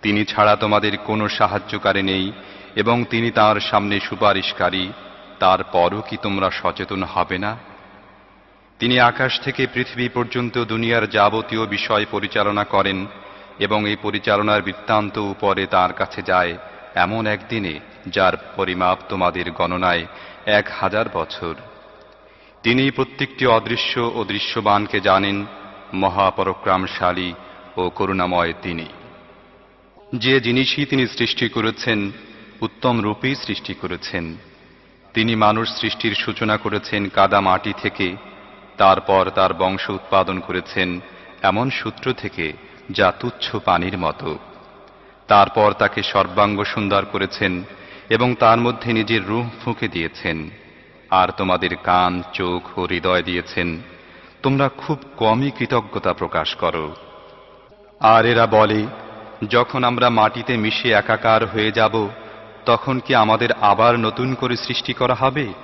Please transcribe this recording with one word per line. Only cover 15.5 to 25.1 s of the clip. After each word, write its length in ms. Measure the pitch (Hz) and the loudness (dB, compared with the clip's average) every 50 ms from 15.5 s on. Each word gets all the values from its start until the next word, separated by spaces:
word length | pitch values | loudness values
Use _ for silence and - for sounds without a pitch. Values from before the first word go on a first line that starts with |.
| 95 98 95 | 0 0 -2
তাঁর 260 | 92 - 95 90 90 90 | 0 2 2 2 2 0
কাছে 300 | - 98 - - - 92 | -4 -6 -6 -6 -10 -4
যায় 340 | 101 92 90 90 87 85 87 - - - - - - - | 0 2 2 2 0 -2 -8 -14 -18 -20 -20 -20 -8 -2
এমন 320 | 92 90 90 104 113 110 | 0 0 0 0 -2 -2
একদিনে, 540 | 107 107 101 95 - 113 113 101 87 78 73 - - - - - | -2 -2 -4 -6 -6 -6 -6 -4 -6 -8 -10 -14 -18 -20 -18 -16
যার 260 | 92 87 101 95 92 87 - - - - | -6 0 2 2 2 2 0 -8 -12 -6
পরিমাপ 420 | - 98 92 92 90 90 90 92 92 - - | -4 -4 -2 -2 0 2 0 0 0 -4 -10
তোমাদের 420 | 107 95 90 87 85 90 87 87 | -4 -2 -2 -2 0 -2 -8 -8
গণনায় 560 | 82 - 90 85 90 90 92 90 87 85 82 87 - - - - - - - | -4 -4 -4 -2 -2 0 0 2 0 0 -2 -6 -14 -18 -20 -20 -20 -12 -2
এক 220 | - 107 104 101 - - - | 2 2 2 2 0 -6 -4
হাজার 240 | - 95 101 104 113 117 - | -4 -2 0 -2 -2 -2 -4
বছর। 420 | 90 80 - - - - 85 80 - - - - - - - - - - - - _ - - - _ - - _ _ _ | -6 -6 -6 -8 -10 -8 -8 -8 -10 -14 -20 -20 -20 -20 -20 -20 -20 -20 -20 -20 _ -20 -20 -20 _ -20 -20 _ _ _
তিনি 280 | 113 120 127 135 135 | 2 2 4 2 2
প্রত্যেকটি 560 | 127 - 131 - - - 139 135 - - 131 | 2 0 -4 -4 -2 -8 -8 -8 -4 0 2
অদৃশ্য 640 | 127 113 113 107 107 117 117 - - - 123 120 117 - | 4 4 4 4 0 -4 -2 -2 -2 -2 -2 -2 -2 -2
ও 100 | 117 107 | -4 -6
দৃশ্যমানকে 760 | 95 98 104 - - - 120 104 104 101 101 104 101 - 104 | -4 -4 -6 -4 -4 -4 -2 2 4 2 2 2 0 -4 0
জানেন। 460 | 92 101 | 4 4